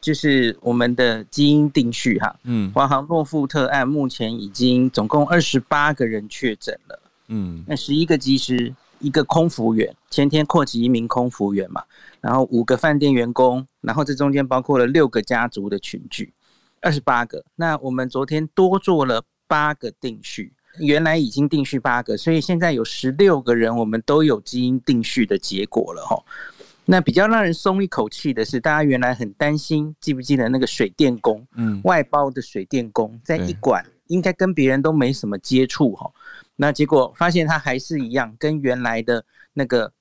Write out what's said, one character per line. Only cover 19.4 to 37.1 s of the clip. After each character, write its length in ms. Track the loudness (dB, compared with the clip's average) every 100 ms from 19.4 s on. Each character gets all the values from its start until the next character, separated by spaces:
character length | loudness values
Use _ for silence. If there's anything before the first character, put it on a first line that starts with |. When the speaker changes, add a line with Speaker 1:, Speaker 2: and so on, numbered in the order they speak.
| _
Speaker 1:
八 280 | 0 0
个 160 | -2 -10
定 260 | -10 -10 -10
序， 300 | -14 -12 -12 _ _ -6
原 260 | 0 2
来 120 | 2 2
已 120 | 0
经 200 | 0 0
定 160 | 0
序 140 | -2 -2
八 240 | 0 -2
个， 140 | -2 -4
所 160 | 0
以 80 | 0
现 180 | 0 0
在 140 | 0
有 120 | 0
十 260 | -4 -4 -4
六 280 | 4 4 4
个 140 | 2
人 200 | 0 2 0
我 80 |
们 180 | -2 -4 0
都 180 | 2
有 160 | 4 0
基 220 | -2 -4
因 180 | 0 -2
定 240 | 0 0
序 220 | 0 -2 0
的 120 | 0
结 280 | -2 -6 -4
果 260 | -4 -4
了 100 | -8
吼。 220 | -6 -6 _ -18 -18 -20 -20 _ 2
那 140 | 2
比 120 | 4
较 140 | 2 4
让 160 | 4
人 100 | 2
松 300 | 0 0 0
一 40 | -2
口 220 | -2 -6
气 240 | -4 -6
的 100 | -4
是， 160 | -2 -2
大 100 | 0
家 140 | 2
原 160 | 2 2
来 140 | 0
很 160 | -2 -6
担 220 | -2 -2 -2
心， 380 | -2 -2 -2 -8
记 120 | -6
不 80 | -6
记 160 | 0 0
得 120 | 2
那 80 | 0
个 80 | 0
水 220 | 0 -4
电 260 | 2 0 2
工， 280 | 0 -2 -6
Speaker 2:
嗯。 260 | -6 -4 0
Speaker 1:
外 180 | 2 2
包 280 | 2 0 -2
的 100 | -4
水 240 | -8 -10 -4
电 240 | -4 -2
工， 280 | -2 -4 -4
在 140 | -6 -4
一 160 | -4
馆 300 | -4 0 0 -2 _ _
应 140 | -2
该 100 | -2
跟 180 | 0 -2
别 160 | 2 2
人 120 | 2
都 120 | 2
没 200 | 2 2
什 160 | 0 -6
么 100 | -8
接 280 | 0 2 2
触 280 | 2 0
吼。 180 | 0 -12
Speaker 2:
对。 60 | _ -20 -20 -20 _
Speaker 1:
那 140 | -2
结 160 | 0 2
果 260 | 4 2